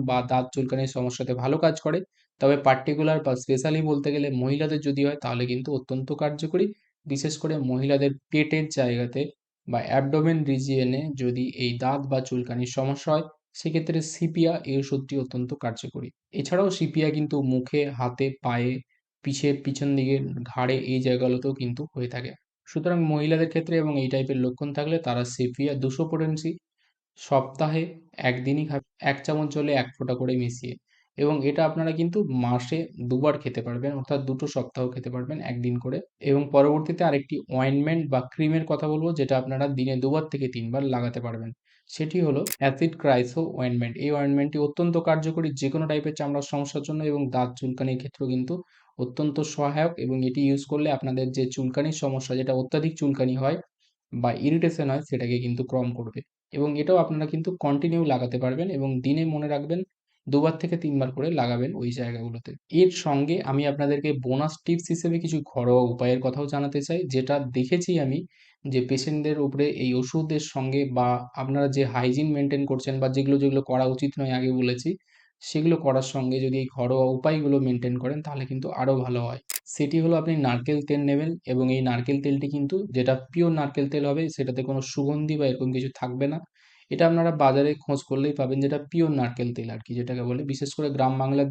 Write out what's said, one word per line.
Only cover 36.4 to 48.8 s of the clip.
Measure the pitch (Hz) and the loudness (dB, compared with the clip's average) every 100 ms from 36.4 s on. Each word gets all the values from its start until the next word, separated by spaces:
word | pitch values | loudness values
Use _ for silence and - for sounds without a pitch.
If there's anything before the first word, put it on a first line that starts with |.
| 135 139 | 4 6
পরবর্তীতে | 147 151 156 170 170 | 6 4 0 0 2
আরেকটি | 143 131 143 - 127 | 2 -2 -8 -4 0
অয়েনমেন্ট | 131 139 151 165 147 | 2 2 2 0 0
বা | 131 127 | -2 -2
ক্রিমের | - 156 160 160 | 0 2 2 0
কথা | 147 156 | -2 0
বলবো, | 151 165 156 | 0 0 0
যেটা | 131 135 | 2 0
আপনারা | 127 135 143 131 | 0 0 0 0
দিনে | 131 127 | 0 0
দুবার | 135 151 156 | 2 0 -2
থেকে | 143 127 123 | -4 -4 -4
তিনবার | 113 127 139 | -4 -2 0
লাগাতে | 123 120 120 120 | 0 -2 -4 -6
পারবেন, | 113 113 117 _ _ - | -8 -10 -12 _ _ -14
সেটি | - 156 180 160 | -6 -2 2 2
হলো | 139 - - | 2 0 0
অ্যাসিড | 135 135 131 - | 0 2 0 2
ক্রাইসো | 147 127 123 160 165 - | 4 4 2 -2 -4 -2
অয়েনমেন্ট। | 127 120 120 117 143 | -2 0 -2 -2 -2
এই | 147 | 0
অয়েনমেন্টটি | 143 139 143 147 147 | 2 2 2 0 0
অত্যন্ত | 147 175 170 165 | 0 2 2 2
কার্যকরী | 160 160 160 160 139 | 2 2 0 -2 0
যে | 139 | -2
কোনো | 156 156 | 0 0
টাইপের | 151 151 151 | 0 -2 -4
চামড়ার | 143 143 143 | -2 -2 -2
সমস্যার | 143 139 147 143 | -4 -4 -6 -4
জন্য | 156 151 | -2 -2
এবং | 147 135 127 | 0 0 0
দাঁত | 123 - | -2 -2
চুলকানির | 131 127 131 127 | -6 -2 -2 -2
ক্ষেত্রেও | 139 - 131 | -6 -6 -2
কিন্তু | 127 127 180 - _ | -2 -2 -4 -8 _